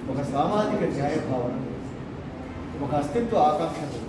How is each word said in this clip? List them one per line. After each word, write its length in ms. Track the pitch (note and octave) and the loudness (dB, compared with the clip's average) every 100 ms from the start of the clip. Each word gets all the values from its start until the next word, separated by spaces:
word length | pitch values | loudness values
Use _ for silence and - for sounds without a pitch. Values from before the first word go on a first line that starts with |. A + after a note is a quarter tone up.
| - | -2
ఒక 80 | C3+ C3+ | -2 0
సామాజిక 480 | C#3 E3+ G#3 G#3 G3 E3 | 2 2 4 2 2 2
న్యాయ 220 | C#3 C#3+ D#3 - | 2 0 0 0
భావన, 260 | B2+ B2 - - - - - - - - - - - - - | 0 0 -2 -4 -6 -8 -8 -10 -8 -10 -10 -10 -8 -8 -4
ఒక 80 | C#3 D3 | 0 0
అస్తిత్వ 420 | C#3 A#2+ A2+ - D3+ | 2 0 2 6 6
ఆకాంక్షతో 520 | D3+ E3 D#3 C#3+ A#2+ | 6 0 -2 -6 -6